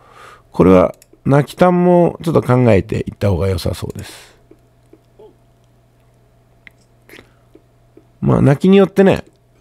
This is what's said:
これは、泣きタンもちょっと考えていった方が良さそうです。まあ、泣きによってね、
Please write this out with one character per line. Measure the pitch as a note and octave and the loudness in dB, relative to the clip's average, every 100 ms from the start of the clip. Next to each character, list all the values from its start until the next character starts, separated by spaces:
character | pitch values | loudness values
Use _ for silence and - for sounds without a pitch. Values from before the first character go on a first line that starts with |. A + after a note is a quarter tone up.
| _ - - - _ | _ -20 -20 -20 _
こ | - | 0
れ | F2 | 4
は、 | F#2 E2+ - _ _ - | 4 2 -2 _ _ -2
泣 | C#3 C#3+ | -2 -2
き | - | -2
タ | F3+ | 0
ン | F3+ | 2
も | F3 F3 E3+ - | 2 2 0 -4
ち | E3+ | -4
ょ | |
っ | |
と | B2+ | -4
考 | A#2 B2+ A#2+ | 0 0 2
え | G2 | 0
て | F2+ G#2+ | 0 -6
い | - | -8
っ | - | -6
た | G#2 | -4
方 | F2 | -2
が | F#2+ | -4
良 | F#2 | -4
さ | F#2 | -6
そ | - - | -8 -12
う | - | -14
で | - | -18
す。 | - - _ _ _ _ _ _ _ _ _ G#4+ _ _ _ _ _ _ _ _ _ _ _ _ _ _ _ _ _ _ - - _ _ _ _ _ _ _ _ _ | -20 -20 _ _ _ _ _ _ _ _ _ -20 _ _ _ _ _ _ _ _ _ _ _ _ _ _ _ _ _ _ -20 -20 _ _ _ _ _ _ _ _ _
ま | C#3 A#2+ | -4 0
あ、 | |
泣 | B2 C#3 | 0 0
き | F#3 | 2
に | G3 | 2
よ | F#3+ | 2
っ | |
て | - | 0
ね、 | G3 G#2+ - _ _ _ | 0 0 -6 _ _ _